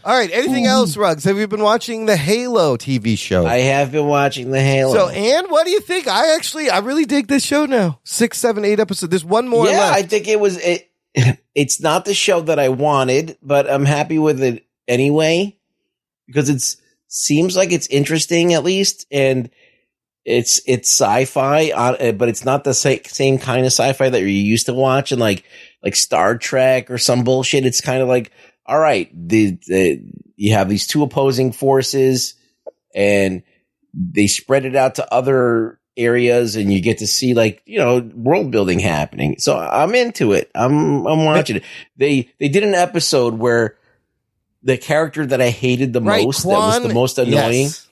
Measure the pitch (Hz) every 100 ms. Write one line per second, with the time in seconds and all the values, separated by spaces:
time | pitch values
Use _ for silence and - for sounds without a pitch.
0 | - 247 196 196 269 254 233 262 226 156
1 | 196 156 160 196 214 208 214 226 - 220
2 | 220 190 143 220 247 226 160 120 - 127
3 | 110 107 - 92 82 123 135 139 139 147
4 | 147 143 139 131 123 135 135 135 131 208
5 | - 147 214 302 370 311 339 403 - 359
6 | 262 196 320 320 - 311 285 190 214 294
7 | 277 294 214 277 - 285 302 254 180 143
8 | - - 233 - 233 208 208 208 196 196
9 | 175 180 160 214 247 233 226 330 269 202
10 | 180 214 185 214 202 180 170 175 _ _
11 | _ - 123 - _ 143 139 - 160 170
12 | 190 196 - 175 160 151 135 131 147 143
13 | 131 131 160 - 135 143 139 139 139 147
14 | 147 160 156 135 131 117 _ _ - 123
15 | 139 151 156 170 202 _ _ _ _ _
16 | _ _ _ 135 139 135 - - _ _
17 | _ - - 147 185 185 185 175 - 139
18 | 143 160 - 170 170 165 156 190 196 -
19 | - 143 135 131 120 _ _ _ _ _
20 | _ _ - 120 117 - - 123 - -
21 | 113 117 131 143 135 147 160 - 120 123
22 | 120 101 117 113 131 135 139 123 143 123
23 | - - 135 131 131 123 127 - 123 131
24 | 131 123 95 98 101 113 - 127 135 135
25 | - 120 110 95 _ - - _ 101 -
26 | - 98 95 113 - 135 127 127 - 123
27 | - 123 120 131 123 143 127 - - 131
28 | 127 127 107 _ - _ - 151 156 110
29 | 85 82 85 110 101 87 - 92 90 67
30 | 50 - - _ 101 107 95 104 - 151
31 | 139 - 135 127 131 - 135 135 127 139
32 | 131 127 - - _ _ - _ _ -
33 | 101 101 95 92 _ _ _ _ _ -
34 | 90 95 104 - - 135 131 131 131 -
35 | - 120 131 131 123 117 113 - _ -
36 | 117 123 123 120 117 107 98 98 101 107
37 | 107 - 127 117 110 - - 214 127 123
38 | 113 117 120 180 156 113 92 87 92 76
39 | 73 - 71 - - - 82 123 165 247
40 | 240 - 123 98 - - 123 147 156 143
41 | 95 156 156 156 143 104 - - - -
42 | 143 139 120 _ 147 175 208 185 175 170
43 | - 139 120 113 120 117 110 _ _ _
44 | _ _ _ _ _ _ 127 127 - 156
45 | 160 151 139 127 123 117 127 123 131 120
46 | 107 113 113 135 175 202 214 233 - 113
47 | 127 135 120 - 117 123 143 160 _